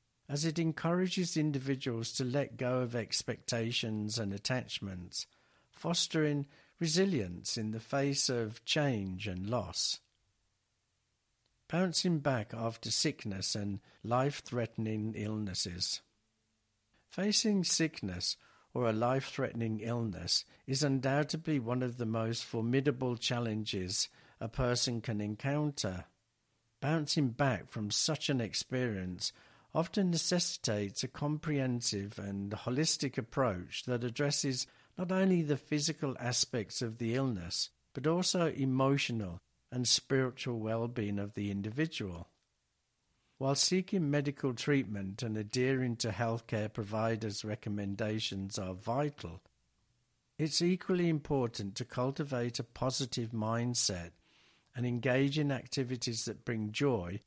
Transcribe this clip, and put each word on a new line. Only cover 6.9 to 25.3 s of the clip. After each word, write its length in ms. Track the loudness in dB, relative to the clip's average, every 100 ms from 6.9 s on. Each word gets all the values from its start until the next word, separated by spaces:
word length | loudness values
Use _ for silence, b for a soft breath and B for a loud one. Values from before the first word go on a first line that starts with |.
| 4 4 2 0 -4 -4 -2
in 140 | -2
the 100 | -4
face 480 | -2 2 2 2 2
of 340 | 2 -2 -4 0
change 600 | 2 4 2 0 -4 -4
and 220 | -4 0
loss. 520 | 0 0 -2 -2 -2 -8 _ _ _ _ _ _ _ _ _ _ _ _ _ _ _ -4
Bouncing 500 | 0 2 2 2 2
back 340 | 2 0 -2
after 380 | -4 -4 -4 -2
sickness 640 | 2 2 0 -4 -4 -2
and 260 | -2 -2 -4 b b
life-threatening 1080 | 0 2 2 -2 -6 -4 -2 -2 -2 -2 -2 -4
illnesses. 840 | -4 -2 -4 -4 -4 -4 -4 -4 -10 _ _ _ _ _ _ _ _ b _
Facing 560 | -2 2 4 4 4
sickness 720 | 4 4 2 0 -6 -4 -4 -6 b b b
or 140 | 0 2
a 40 |
life-threatening 880 | 4 2 2 0 -2 -2 0 -2 -2
illness 640 | -2 -2 -2 -4 0 0 -2 b -4
is 160 | 2
undoubtedly 760 | 2 2 2 2 0 -2 0 0
one 240 | 0 0
of 140 | -2 -2
the 100 | -2
most 380 | 0 0 -2
formidable 720 | -4 -2 2 4 2 0 -2 0
challenges 920 | 0 0 0 0 -2 -2 -2 0 -2 B B B
a 100 | -6
person 520 | 0 2 2 2 0
can 200 | -2 -2
encounter. 840 | -2